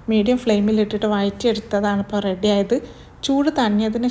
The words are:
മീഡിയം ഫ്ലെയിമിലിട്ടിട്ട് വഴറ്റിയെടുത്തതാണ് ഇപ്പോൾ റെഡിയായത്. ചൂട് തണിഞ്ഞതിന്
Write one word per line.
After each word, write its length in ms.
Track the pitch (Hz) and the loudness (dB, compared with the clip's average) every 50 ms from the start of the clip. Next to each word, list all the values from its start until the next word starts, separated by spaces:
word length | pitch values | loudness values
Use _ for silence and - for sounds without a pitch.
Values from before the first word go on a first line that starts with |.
| - 226 | -4 0
മീഡിയം 260 | 220 214 208 247 247 247 - | 2 2 4 2 0 0 2
ഫ്ലെയിമിലിട്ടിട്ട് 640 | 233 208 208 208 214 220 214 208 208 220 208 220 214 208 | 0 2 2 2 2 2 2 0 0 -2 -2 0 0 0
വഴറ്റിയെടുത്തതാണ് 880 | 202 202 202 202 - - 240 220 214 - - 208 202 202 202 202 202 196 | 0 0 -2 -2 -2 -2 -2 -2 -2 -4 -4 -2 0 0 0 0 -2 -2
ഇപ്പോൾ 160 | - 214 202 202 196 | -2 -4 -2 -2 -2
റെഡിയായത്. 480 | 185 185 208 208 202 202 196 196 240 294 - - - - - - - - - | -4 0 0 2 2 2 2 0 0 -2 -2 -8 -18 -20 -20 -20 -18 -8 -2
ചൂട് 240 | - 269 277 285 311 302 | 0 0 2 2 0 0
തണിഞ്ഞതിന് 520 | 285 240 214 208 208 220 220 220 233 240 247 | 0 0 2 2 2 0 0 -2 -2 -2 -2